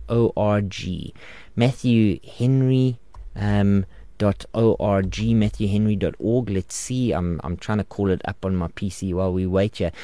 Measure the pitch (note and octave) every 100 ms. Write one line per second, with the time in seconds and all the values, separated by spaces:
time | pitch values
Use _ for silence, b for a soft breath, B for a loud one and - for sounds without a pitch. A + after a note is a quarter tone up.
0 | - A#2 A#2 - G#2 G#2 G2 - F#2 E2+
1 | - - B B B - A#2+ - B2+ A2+
2 | G#2+ E2+ - - B2 C3+ C3 C3 C3 B2
3 | - - - - G#2 G#2 G2+ G2+ F#2+ b
4 | b - G#2 F#2+ - - A2+ - G#2 G2
5 | F#2+ G2 A2+ A2+ G#2 - G#2 G#2 G#2+ G2+
6 | F2+ - G#2 B2 A2 F#2+ - - - B2+
7 | A#2+ F2+ F2 E2 D#2+ F2 - G#2+ F#2+ -
8 | G2 F#2 - - F#2+ F#2 E2+ - G#2 -
9 | G2 F2+ F#2+ F#2 F#2 F#2+ G#2 - F2 B